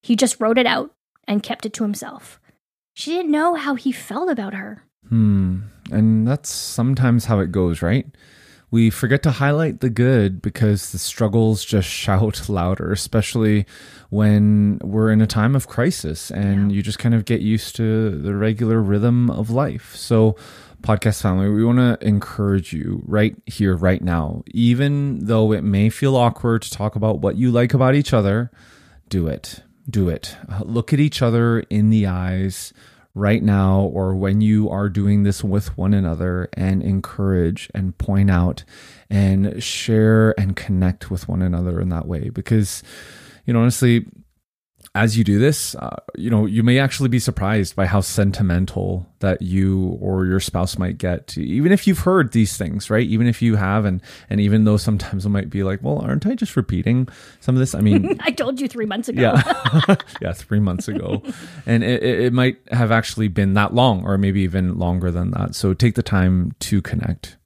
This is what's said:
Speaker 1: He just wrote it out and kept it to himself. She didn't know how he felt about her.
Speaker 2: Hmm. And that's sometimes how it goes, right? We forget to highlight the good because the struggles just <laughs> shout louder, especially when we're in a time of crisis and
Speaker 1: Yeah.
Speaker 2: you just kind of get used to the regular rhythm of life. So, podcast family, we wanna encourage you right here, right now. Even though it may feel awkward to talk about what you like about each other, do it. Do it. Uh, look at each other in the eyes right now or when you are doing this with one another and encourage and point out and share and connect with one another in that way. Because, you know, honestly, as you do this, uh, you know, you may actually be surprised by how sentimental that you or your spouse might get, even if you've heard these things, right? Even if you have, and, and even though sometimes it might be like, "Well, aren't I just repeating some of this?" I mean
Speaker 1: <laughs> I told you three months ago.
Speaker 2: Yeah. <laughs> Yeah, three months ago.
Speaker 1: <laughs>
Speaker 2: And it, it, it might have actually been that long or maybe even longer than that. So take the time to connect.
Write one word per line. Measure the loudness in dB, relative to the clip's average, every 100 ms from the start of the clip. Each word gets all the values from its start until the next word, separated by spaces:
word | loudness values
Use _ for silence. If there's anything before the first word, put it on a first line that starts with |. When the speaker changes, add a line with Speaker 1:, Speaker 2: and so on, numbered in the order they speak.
Speaker 1:
He | -2 0
just | 0 0
wrote | 0 2
it | 2
out | 0 -4 _ _ _ -4
and | -4
kept | -4 -10 -10
it |
to | -6
himself. | -6 -6 -10 -16 -20 -20 _ _ _ _ _
She | -14 -6
didn't | -4 0
know | 0 0 -2
how | -4 -2
he | -4
felt | -6 -8 -6 -4
about | -4 -6
her. | -10 -12 -18 _ _ -2
Speaker 2:
Hmm. | 2 4 2 0 -4 -8 -18 -6
And | 0 2 2 0
that's | -2 -6
sometimes | -12 -8 -4 -2 0 2 2 2
how | 0
it | 0
goes, | 0 0 0
right? | 0 -2 -2 _ _ _ -20 _ _
We | 2 2
forget | 2 0 2
to | 0
highlight | 0 0 0 -2 -2
the | -4
good | 2 2 4 2 -2
because | -8 -2 0 0 -2
the | -8
struggles | -8 -4 0 2 2 0 0
just | -2 -2
<laughs> | -4
shout | 0 0 0 -2 -6
louder, | -2 -2 -2 -4
especially | -4 -2 -2 -2 0 2 2 -2 -10 -20 -20 -8
when | 0 2 4 4 4 2 0
we're | -4 0 2
in | 4
a | 2
time | 2 0 0
of | -2
crisis | -2 -2 -2 -8 -10 -8
and | -4 0 2 2
Speaker 1:
Yeah. | 0
Speaker 2:
you |
just | -4 -2
kind | 0 0
of | 0
get | -2
used | 0 -2 -4 -4
to | 0 0 0
the | -2 -4 -2
regular | -2 0 0 2
rhythm | 2 2 2 2 2
of | -2 -2
life. | -2 -2 -6 -14 -18
So, | 0 4 4 2 -12 -20 -20 -10
podcast | -2 0 0 0
family, | 0 0 2
we | 2 2
wanna | 4 2 2
encourage | 0 0 -2 -4 0 0 -2
you | -8 -6 -8 -2
right | 0 0 -2 -16
here, | -2 0 2
right | 2 0
now. | 0 -2 -2 -8 -8
Even | 0 2 4 0 0 -2 -4 0
though | 2 2
it | 2
may | 0 2 2
feel | 2 0 2
awkward | 2 0 -2 -2
to | -4
talk | -6 -4 -2
about | -2 0
what | -2 0
you | 0
like | 2 2
about | 2 2 2
each | 2
other, | 2 2 0 -4 _ -20 -20 _ -20 _
do | -4 -2
it. | -6 -12 -20 _ _ -4
Do | 0 0
it. | -2 -10 -18 -10
Uh, | -8
look | -4 -4 0
at | 2
each | 2 2
other | 0 2 2 0 0
in | 2 4
the | 4 2
eyes | -2 -2 -2 -4 -6 -14 _ -20 _ _ -2
right | 0 2
now | 2 2 4 2
or | 2 -2 -2 -2
when | 0 2
you | 4 2 2
are | -2 -2
doing | 0 2 2
this | 2 0
with | -2 -2 -2 -4
one | 0 2
another | 0 -2 -2 -4 -6
and | -4 -2 0
encourage | 0 -2 -4 -4 0 2 0 -2 -8
and | -6 -6 -4
point | -2 2 4
out | 4 2 -2 -14 -20 -20 -20 _
and | 2 2 2 0 -4
share | -8 -8 0 4 6 6 4 2
and | -2 -2
connect | -2 2 2 0 -6
with | -8 -4
one | -2
another | -2 -2 -2 -2
in | -2
that | -4 -6
way. | -6 -6
Because, | -8 0 2 2 -6 -16 -20 -20 -20 -20 -12 -2
you |
know, | 2
honestly, | 2 2 4 2 0 -18 _ _ _ _ _ _ -10 0
as | 2 2
you |
do | 2 4
this, | 2 0 -6 -10
uh, | -12 -12 -14 -8
you | 0
know, | 2 2
you | 2
may | 4 4
actually | 2 0 0
be | 0
surprised | -2 -2 0 0 -2 0
by | 0
how | 2
sentimental | 0 0 0 2 0 0 -2 -4 -4 -6 -8 _
that | -2 -2
you | -2 0 2 0 -2 -4
or | -4 -2 0
your | 0
spouse | -2 -4 -4 -2
might | -4 -4
get, | -4 -4 -8 -8
even | -4 0 2
if | 4 2
you've | 2
heard | 2 2 2
these | 2 0 0
things, | -6 -6 -2
right? | 0 2
Even | 2 0
if | 2
you | 0 2
have, | 2 0 0
and, | -2 -6 -20 -4
and | 0
even | 2 4
though | 4 2
sometimes | 0 -2 -4 -4 -2
it |
might | -2 -2
be | -4
like, | -4 -4
"Well, | -4 -4
aren't | -2 -2 -2
I |
just | -4 -2 -2
repeating | -2 -2 0 0 -2 -8 -20 -8
some | -2 0
of |
this?" | 0 2
I |
mean | 4 4 2 -2
Speaker 1:
<laughs> |
I | -2
told | -2 -4 -4
you | -6
three | -6 -6
months | -4 -4
ago. | 0
Speaker 2:
Yeah. | 4 4 2 -2 2 2 4 2
<laughs> | 0 -8
Yeah, | -8
three | -8 -2 0
months | 0 -2 -6
ago. | -6 -4 -6 -6 -14 -16
Speaker 1:
<laughs> | -12 0
Speaker 2:
And | 0
it, | 2 0
it, | 0 0 0
it |
might | 2 0 -2 _
have | -2 2
actually | 0 0 -4 -2
been | 0 2
that | 2 2 2
long | 2 2 0
or | 0
maybe | 2 2
even | 0 0 -2 -2
longer | -2 0 -2
than | -2 -2
that. | -2 -4
So | -2 -2 2
take | 2 2
the |
time | 0 2 2 2 0 -6
to | -2 -2
connect. | 0 -4 -4 -8 -10 -20